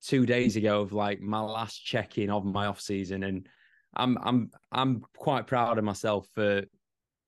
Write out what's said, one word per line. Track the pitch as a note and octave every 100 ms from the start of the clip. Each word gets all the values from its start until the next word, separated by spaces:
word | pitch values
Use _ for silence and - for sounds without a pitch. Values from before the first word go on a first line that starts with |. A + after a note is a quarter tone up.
two | - C#3 A#2+
days | A#2+ B2 G#2+
ago | G#2+ G#2
of, | G2+
like, | G2+ G#2 G2
my | G2 G#2+
last | G#2+ A2 A2+ -
check-in | - A#2+ G#2 - G2+
of | G#2 G2
my | F#2+ G2+
off | G2
season, | - G2 F#2 G2
and | G2 F#2+ G2 _ _ _ _ -
I'm, | B2+ A#2+
I'm, | - B2 G#2+ - -
I'm | B2 C3 A#2+ - -
quite | - C3+ A2
proud | B2+ A#2 A2+
of |
myself | G#2+ F#2+ A2 G#2 -
for | - G#2 G2+ G2 _ _ _ _ _